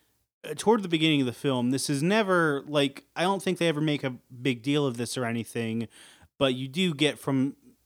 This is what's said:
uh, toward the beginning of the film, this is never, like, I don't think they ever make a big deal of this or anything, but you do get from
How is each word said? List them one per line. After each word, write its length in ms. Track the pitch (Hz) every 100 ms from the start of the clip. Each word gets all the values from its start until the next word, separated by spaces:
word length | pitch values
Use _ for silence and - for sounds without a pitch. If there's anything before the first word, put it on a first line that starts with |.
| _ _ _ _
uh, 120 | - 151
toward 240 | 202 226
the 80 | 185
beginning 300 | 165 160 147
of 80 | 127
the 60 |
film, 360 | 117 143 127 120
this 180 | 131 -
is 140 | 139
never, 600 | 165 220 196 180 160 139 147
like, 360 | 147 139 - - -
I 80 |
don't 200 | 175 196
think 160 | 190 180
they 80 | 170
ever 140 | 147
make 220 | 156 143
a 120 | 135 120 - 123
big 220 | 135 120
deal 240 | 131 147 139
of 100 | 117
this 200 | 117 135
or 80 | 117
anything, 600 | 117 110 120 113 113 113 - - - - -
but 160 | 135 127
you 120 | 135
do 280 | 151 185 139
get 240 | 147 214
from 360 | - 135 139 - - _